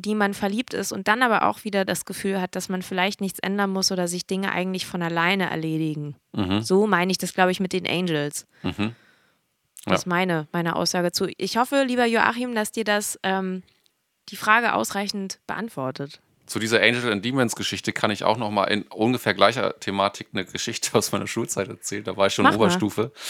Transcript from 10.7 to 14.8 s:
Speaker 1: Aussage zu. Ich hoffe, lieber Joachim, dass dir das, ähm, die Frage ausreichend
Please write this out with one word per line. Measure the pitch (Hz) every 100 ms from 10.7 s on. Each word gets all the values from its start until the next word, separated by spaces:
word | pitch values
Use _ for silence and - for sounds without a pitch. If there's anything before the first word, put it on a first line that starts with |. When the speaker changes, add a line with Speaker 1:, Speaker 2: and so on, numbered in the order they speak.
| 170
Speaker 1:
Aussage | 170 185 175
zu. | - 185 -
Ich | 190 226
hoffe, | 254 277
lieber | 262 247
Joachim, | 233 226 226 233 247
dass | 226 214
dir | 233
das, | 208 208 - -
ähm, | 190 190 190 185 - _ _ _ _ _ -
die | 196
Frage | 208 226 226
ausreichend | 202